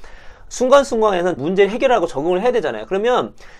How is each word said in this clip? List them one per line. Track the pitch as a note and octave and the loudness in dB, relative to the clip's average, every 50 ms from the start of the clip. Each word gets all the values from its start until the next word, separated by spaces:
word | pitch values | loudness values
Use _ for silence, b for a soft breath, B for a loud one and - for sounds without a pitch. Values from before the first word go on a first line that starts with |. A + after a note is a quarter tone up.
| B B B B B B B B B B | B B B B B B B B B B
순간순간에는 | - - B3+ C4 C#4+ C#4+ C4+ C4+ C4 A3+ G#3+ G#3+ G3 F3 E3+ F#3 E3+ B2 | -6 -2 2 4 4 4 4 4 0 0 0 2 2 0 0 -2 -2 -2
문제를 | C3 D#3+ F#3+ F#3 G3+ G3 | -4 -2 2 4 2 2
해결하고 | G#3 A#3 - C4+ B3 A3 E3+ E3 | 2 0 2 2 2 2 0 -2
적응을 | - C3+ C#3+ E3+ F3+ F3+ | -4 -4 -2 -2 0 0
해야 | G#3 B3 | 0 0
되잖아요. | A#3+ A#3+ F3 C#3+ A#2 G#2+ G#2+ | 0 0 -2 -2 -4 -6 -6
그러면 | - F#3 G3 G#3 A#3+ B3 G#3+ C3+ G#2+ - B B B B B | -4 -4 -2 0 2 2 0 0 -2 -8 B B B B B